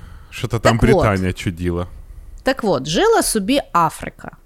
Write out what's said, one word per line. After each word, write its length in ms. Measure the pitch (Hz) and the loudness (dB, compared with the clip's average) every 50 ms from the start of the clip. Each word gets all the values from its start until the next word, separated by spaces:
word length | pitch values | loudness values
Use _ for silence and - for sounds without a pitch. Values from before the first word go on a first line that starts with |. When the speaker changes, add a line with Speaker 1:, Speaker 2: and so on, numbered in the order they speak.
| - - - - - - | -16 -16 -18 -18 -18 -16
Speaker 1:
Що-то 280 | - - - 110 120 113 | -12 -8 -6 -4 -2 2
там 200 | - - 113 117 | 2 4 4 4
Speaker 2:
Так 120 | 123 226 | 6 6
от. 40 | 214 | 6
Speaker 1:
Британія 360 | 175 139 110 98 95 92 92 | 6 4 2 2 2 0 -2
чуділа. 540 | - - - 101 85 85 87 87 85 87 90 - - - - - - - - - - - | -2 -4 -4 -6 -4 -4 -2 -2 -2 -2 -4 -8 -10 -18 -18 -18 -18 -18 -18 -18 -12 -4
Speaker 2:
Так 180 | - 254 - - - | -2 -2 -2 0 0
от, 220 | 196 160 127 131 | 0 0 0 0
жила 360 | 151 165 254 392 453 453 370 | -2 0 2 4 4 4 4
собі 380 | - - - 214 190 208 269 - - - | 2 0 0 -2 0 0 0 0 0 0
Африка. 640 | - 170 165 151 - - - - - - - - - - - | 0 2 2 0 -2 -6 -12 -12 -14 -14 -18 -18 -18 -20 -20